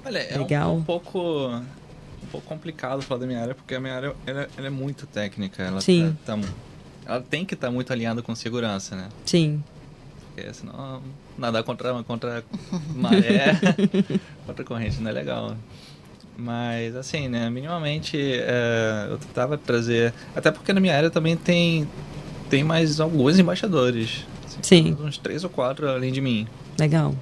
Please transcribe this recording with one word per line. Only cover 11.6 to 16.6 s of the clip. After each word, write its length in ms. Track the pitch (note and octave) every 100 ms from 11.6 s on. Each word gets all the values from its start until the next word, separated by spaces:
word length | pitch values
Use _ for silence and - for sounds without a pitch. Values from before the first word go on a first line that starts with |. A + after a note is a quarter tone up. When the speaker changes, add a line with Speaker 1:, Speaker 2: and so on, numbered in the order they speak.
Speaker 1:
contra, 400 | A2+ B2 B2 B2
contra 400 | A#2 A#2 B2 A#2 - F#3+ -
Speaker 2:
<laughs> 240 | F3+ D#3
Speaker 1:
maré, 640 | C3 - G3 A#3 G3 - D#3+ F#3 F3 G3 G3 G3 F#3+ - - -
contra 180 | -
corrente 360 | C3 A#2 G#2+ -
não 100 | A2
é 20 |
legal. 440 | B2 C#3+ A#2+ A2 A2 - - - - - - - -
Mas, 560 | A#2+ A#2